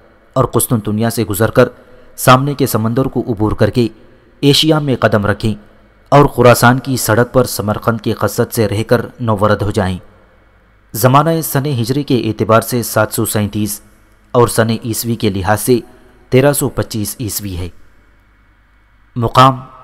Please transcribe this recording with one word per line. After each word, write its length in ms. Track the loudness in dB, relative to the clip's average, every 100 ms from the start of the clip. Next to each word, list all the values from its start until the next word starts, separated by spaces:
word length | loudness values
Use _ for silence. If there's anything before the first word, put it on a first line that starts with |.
| _ _ _ -4
और 100 | -2
कुस्तुनतुनिया 640 | 0 0 -2 -2 -2 -2
से 140 | -2
गुजरकर 460 | -4 -2 0 2 2 0 -20 -20 -20 -2
सामने 380 | 2 4 2
के 120 | -2 -2
समंदर 420 | 0 -2 -2 -2
को 120 | -2
उबूर 340 | -4 -2 -2
करके 360 | 0 0 2 -2 -4 -20 _ _ _
एशिया 360 | 2 2 2 0
में 160 | 0 -2
कदम 300 | 0 0 0
रखें 280 | -2 -4 -6 -12 _ _ _ _
और 140 | 4 4
खुरासान 520 | 4 4 6 4 2
की 180 | -2 -4
सड़क 340 | 0 0 2
पर 120 | 0 0
समरकंद 540 | -2 -6 -4 -2 -2
के 140 | -4 -4
कसद 260 | -4 -2 -4
से 180 | -2 -2
रहकर 440 | -2 -2 -2 -2 -8
नौवरद 420 | -4 0 0 0
हो 100 | -2
जाएं। 280 | -2 -2 -4 -10 -20 _ _ _ _ _ _ _
ज़माना 460 | -2 2 4 4 0
सने 300 | -2 -4 -2
हिजरी 320 | -2 -2 -2
के 120 | 0 -2
एतबार 440 | -2 -2 2 2
से 220 | 2 -4
सात 300 | -2 -2 -2
सौ 120 | -2
सैंतीस 580 | -4 -2 -2 -2 -6 -6 -16 _ _ _ _
और 140 | 2 2
सने 300 | 2 0 -2
ईसवी 320 | -6 -6 -4 -2
के 140 | -2
लिहाज 280 | -2 -2 0
से 240 | 2 0 0 -16 -20 _ _
तेरह 200 | 2 2
सौ 160 | 2 -2
पच्चीस 480 | -4 -6 -6 -8 -8
ईसवी 340 | -8 -8 -8
है। 180 | -8 -10 -12 -20 _ _ _ _ _ _ _ _ _ _ _ _ -6
मुकाम 500 | 0 6 6 4 -6 -6